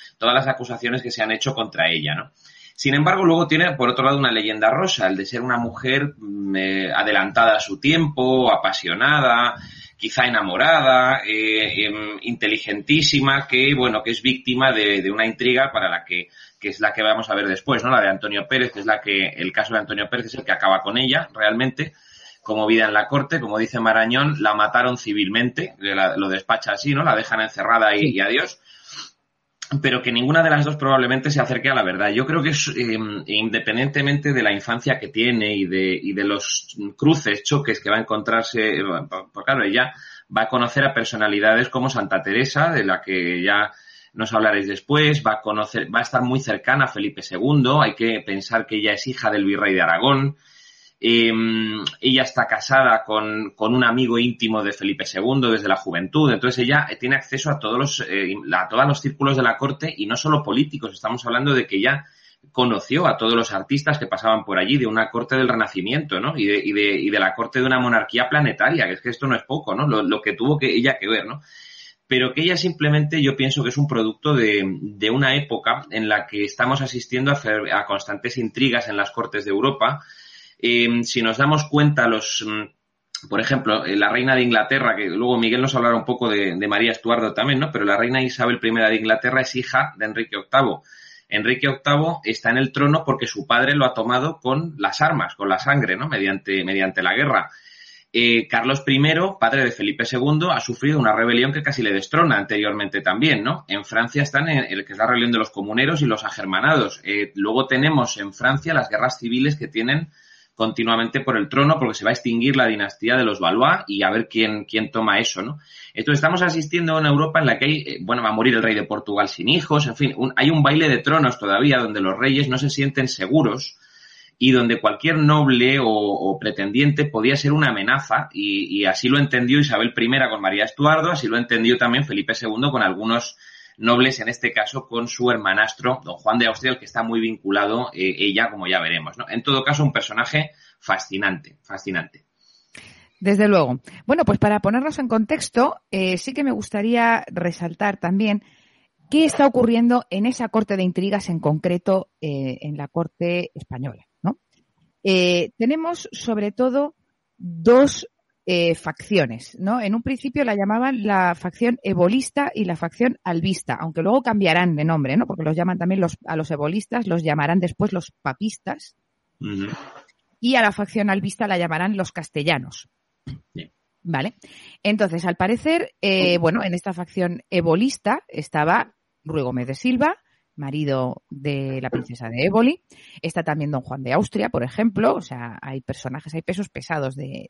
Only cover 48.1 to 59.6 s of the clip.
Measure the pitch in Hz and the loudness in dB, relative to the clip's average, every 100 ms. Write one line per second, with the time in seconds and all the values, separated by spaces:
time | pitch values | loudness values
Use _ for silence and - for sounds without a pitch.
48.1 | 110 - 98 - 113 107 110 104 101 131 | -2 -4 -8 -2 -2 -2 -2 0 -2 -4
49.1 | 123 110 104 98 98 101 95 82 82 131 | -4 -2 0 0 2 2 2 2 2 4
50.1 | 139 139 147 _ - - _ - _ 113 | 2 2 -4 _ -20 -20 _ -20 _ 2
51.1 | 117 117 113 113 113 110 107 95 - 131 | 4 4 2 0 -2 -4 -6 -8 -2 2
52.1 | 131 123 - 113 110 - 135 127 110 - | 2 2 0 -2 -2 2 4 6 4 2
53.1 | 107 107 107 104 - 110 123 120 120 123 | -2 -2 -4 -6 -2 0 2 2 2 2
54.1 | 117 123 117 113 107 104 - 98 95 92 | 2 0 0 -2 0 -2 -2 -4 -4 -6
55.1 | 92 113 135 120 110 101 95 - 85 92 | -2 0 2 2 2 2 -2 -2 -4 -2
56.1 | 151 151 107 123 123 123 147 143 - 127 | 2 4 4 0 0 2 2 0 -4 -2
57.1 | 135 - 139 151 147 107 123 143 - - | -2 -2 -6 -4 -4 -2 -2 -2 -4 -4
58.1 | 98 92 98 - 90 92 113 143 139 139 | -2 -2 -4 -2 -2 0 2 2 0 -4
59.1 | - 139 135 120 - | -2 0 2 2 0